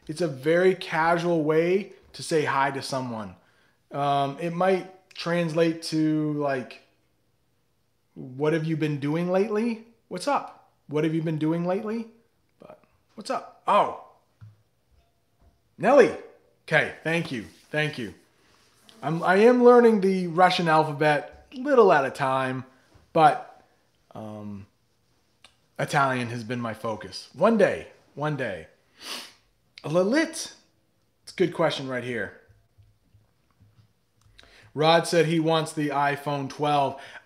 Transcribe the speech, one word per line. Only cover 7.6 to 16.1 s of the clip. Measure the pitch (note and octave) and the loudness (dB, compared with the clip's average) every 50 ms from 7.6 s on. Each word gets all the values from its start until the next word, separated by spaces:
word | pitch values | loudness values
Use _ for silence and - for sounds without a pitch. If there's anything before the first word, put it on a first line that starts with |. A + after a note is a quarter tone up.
| _ _ _ _ _ _ _ _ _ _ _ | _ _ _ _ _ _ _ _ _ _ _
"What | E3 C#3+ C3+ B2+ C3 D3 D3+ D#3+ | -18 -16 -16 -8 -2 0 0 0
have | D#3+ D#3 | 0 -2
you | E3 D#3+ | -2 -2
been | D3+ D#3 D3+ D3+ C#3 | -2 -2 -2 -2 -4
doing | C3 C#3+ D3+ E3 F3 F3+ | -4 -4 -2 -2 -2 0
lately? | F3+ F#3 G3+ A3+ G#3 G#3+ A#3 A#3+ A3+ A3 - - _ _ _ _ | 0 0 0 0 -2 -2 -2 -2 -4 -6 -10 -18 _ _ _ _
What's | - F3+ - C#4+ | -12 -8 -4 -2
up? | C#4 - - - - - _ _ _ _ _ - | -2 -2 -4 -6 -14 -20 _ _ _ _ _ -6
What | C#3 D3+ D#3 | -4 -2 0
have | D#3+ D#3 | 0 0
you | E3 D#3 | -2 -2
been | E3+ D#3+ D3 | -2 -4 -2
doing | D3+ D#3 E3 E3+ F3 | -2 -2 -2 -2 -2
lately?" | F3 F#3 G3+ A3 G#3+ A3 A#3 A3 - - _ _ _ _ _ _ _ _ _ | -2 -4 -4 -4 -6 -8 -8 -10 -12 -16 _ _ _ _ _ _ _ _ _
But, | - - - - _ _ _ _ _ _ _ | -20 -20 -20 -20 _ _ _ _ _ _ _
"What's | - G#3 - | -20 -10 -8
up?" | B3+ - - - - _ _ | -8 -8 -8 -12 -20 _ _
Oh. | - F#3+ G#3 D#3 C3 - - - - _ _ _ _ _ _ - - - _ _ _ _ _ _ _ _ _ _ _ _ _ _ _ _ _ _ _ _ _ _ _ _ - | 0 2 2 2 0 -4 -10 -16 -20 _ _ _ _ _ _ -20 -20 -20 _ _ _ _ _ _ _ _ _ _ _ _ _ _ _ _ _ _ _ _ _ _ _ _ -2
Nelly. | C3 G#3+ C#4+ C#4+ A3 - | 2 4 6 8 6 6